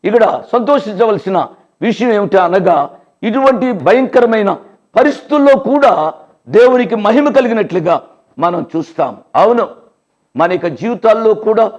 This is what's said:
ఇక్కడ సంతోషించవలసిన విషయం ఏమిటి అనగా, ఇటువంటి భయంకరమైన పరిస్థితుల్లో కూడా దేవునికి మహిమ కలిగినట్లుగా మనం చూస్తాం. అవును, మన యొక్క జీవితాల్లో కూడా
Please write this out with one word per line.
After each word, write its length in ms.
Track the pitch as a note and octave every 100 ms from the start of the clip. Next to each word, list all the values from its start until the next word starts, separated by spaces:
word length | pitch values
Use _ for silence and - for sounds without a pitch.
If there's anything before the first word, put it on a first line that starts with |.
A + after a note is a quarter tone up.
ఇక్కడ 200 | D#3 A#3 G#3+ - -
సంతోషించవలసిన 840 | A#3+ A3 C#4+ G#3+ G3 A3+ G3+ - F#3+ C3+ - _ _ G3+
విషయం 260 | A3 C4 G#3+
ఏమిటి 200 | G3 F#3+ F3
అనగా, 320 | F#3 F3+ D#3+ C#3+ - _ _ -
ఇటువంటి 400 | A#3 C4+ B3 B3+ G3+ C#3
భయంకరమైన 640 | A#3 B3 C4 A#3 A3+ G3+ D#3 - _ _ A3
పరిస్థితుల్లో 580 | D4 - - D4 C#4 C4+ A#3
కూడా 220 | C#4+ C#4 E3+ D#3 - - _ - E3
దేవునికి 380 | B3 B3 A3+ A3+ G3+
మహిమ 240 | A#3 D4 C4+
కలిగినట్లుగా 580 | B3 A3+ F#3+ F3 E3 D#3+ - _ _ -
మనం 180 | E3+ F3 B2
చూస్తాం. 420 | D#3+ D3+ - C#3 G2+ _ -
అవును, 240 | G3+ A#3+ G3+ - _ _ _ _ _ B2+
మన 160 | E3+ F3+
యొక్క 120 | F3 C#3+
జీవితాల్లో 520 | G#3 A3 A3+ A3 A3 G#3+ G#3+
కూడా 200 | A3 A3